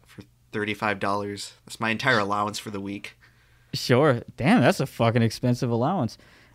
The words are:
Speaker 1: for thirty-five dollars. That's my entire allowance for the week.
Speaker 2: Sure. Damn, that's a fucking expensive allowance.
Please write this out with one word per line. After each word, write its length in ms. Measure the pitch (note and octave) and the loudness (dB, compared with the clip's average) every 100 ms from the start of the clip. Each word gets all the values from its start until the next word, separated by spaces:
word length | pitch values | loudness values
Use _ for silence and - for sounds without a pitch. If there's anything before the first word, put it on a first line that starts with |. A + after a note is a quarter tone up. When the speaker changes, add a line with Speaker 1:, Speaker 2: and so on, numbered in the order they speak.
| _ | _
Speaker 1:
for 160 | - - _ _ | -20 -20 _ _
thirty-five 480 | A2 G#2 G#2 G#2+ G2 | -6 -6 -2 -4 -2
dollars. 540 | G2+ G2+ G2+ G2+ - - - | -2 -4 -4 -10 -14 -18 -20
That's 140 | - | -6
my 100 | A2+ | -4
entire 300 | A2 C3+ A2+ | 0 2 2
allowance 380 | G2+ G#2 G#2 G#2 | 2 0 -2 -6
for 100 | - | -8
the 80 | G2 | -8
week. 380 | G2 G2+ - - _ _ _ _ _ | -8 -10 -12 -20 _ _ _ _ _
Speaker 2:
Sure. 480 | - - B2 D3+ A#2+ - - | -6 2 4 4 2 -4 -2
Damn, 260 | C3+ A#3+ | 2 4
that's 180 | B2+ F#3+ | 4 2
a 60 | C3 | -2
fucking 340 | - A#2 A#2 | 0 2 4
expensive 460 | A2+ - B2 B2 B2 | 0 0 -2 0 0
allowance. 480 | A#2 C3+ F#3+ A2+ - _ - _ | 0 0 -2 -4 -6 _ -20 _